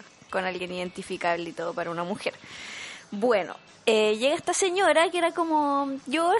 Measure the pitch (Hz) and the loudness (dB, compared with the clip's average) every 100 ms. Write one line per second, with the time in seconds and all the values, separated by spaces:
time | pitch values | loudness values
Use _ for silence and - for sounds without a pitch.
0 | - - - 190 185 180 180 180 180 - | -16 -20 -6 -4 -2 -4 -6 -6 -6 -8
1 | 190 185 175 170 170 - 170 170 170 170 | -8 -2 0 0 -4 -6 -6 -4 -4 -4
2 | 175 208 - - - - - - - - | -6 -4 -6 -6 -14 -16 -14 -14 -14 -16
3 | - 202 240 214 165 - - - - 220 | -12 -2 2 2 0 -10 -18 -6 2 4
4 | 214 220 262 320 - 359 381 359 370 294 | 4 2 2 0 -2 0 0 2 4 4
5 | 339 349 330 339 330 302 294 277 277 269 | 4 2 0 0 2 2 2 0 -2 -6
6 | - 247 339 | -2 0 4